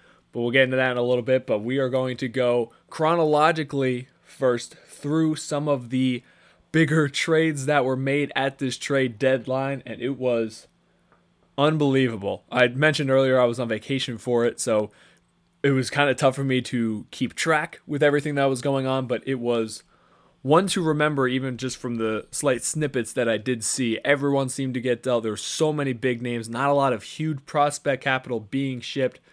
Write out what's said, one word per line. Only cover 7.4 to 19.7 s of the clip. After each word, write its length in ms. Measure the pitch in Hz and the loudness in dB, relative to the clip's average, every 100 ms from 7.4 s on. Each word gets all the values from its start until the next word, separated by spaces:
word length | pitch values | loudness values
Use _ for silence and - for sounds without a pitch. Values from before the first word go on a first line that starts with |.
| 160 147 131 | 2 0 0
that 180 | 147 | 2
were 120 | 131 131 | 2 0
made 360 | 135 143 143 | 0 0 0
at 240 | - 135 135 | -2 -2 -2
this 180 | 135 123 | -6 -4
trade 420 | - 139 131 107 | -2 0 0 2
deadline, 640 | 135 131 117 131 135 135 - | 2 2 0 -2 -2 -6 -8
and 160 | 113 | -8
it 160 | 123 127 | -6 -2
was 480 | 127 120 113 - - _ _ _ _ _ _ _ _ - | 0 0 -2 -6 -20 _ _ _ _ _ _ _ _ 0
unbelievable. 880 | 147 156 147 135 131 110 98 95 _ | 2 4 4 4 2 0 -4 -6 _
I 160 | 120 123 | 2 2
mentioned 420 | 123 151 151 139 | 4 2 2 2
earlier 300 | 135 135 127 | 4 6 6
I 60 | 123 | 4
was 140 | 117 | 2
on 80 | 117 | -2
vacation 500 | 107 - 135 127 113 | -4 -2 -4 -4 -8
for 260 | - 120 | -2 2
it, 160 | 120 - | 2 0
so 300 | - 110 104 - _ _ _ _ _ _ | 0 0 0 -8 _ _ _ _ _ _
it 80 | 143 | 2
was 200 | 135 120 | 2 0
kinda 240 | 139 143 | 0 2
tough 220 | 127 135 131 | 4 2 2
for 80 | |
me 160 | 139 127 | 0 0
to 440 | 123 123 113 107 - | -2 -2 -2 -2 -8
keep 240 | - 123 | -6 -6
track 460 | - - 151 160 - - | -4 0 0 -2 -12 -8
with 160 | 147 | 2
everything 340 | 147 143 147 143 | 4 4 0 0
that 80 | |
was 160 | 139 131 | 2 2
going 260 | 143 139 131 | 0 0 0
on, 200 | 131 123 | -2 -2
but 160 | 120 - | -4 -4
it 140 | 131 | -4
was 420 | 120 117 113 | 0 0 -2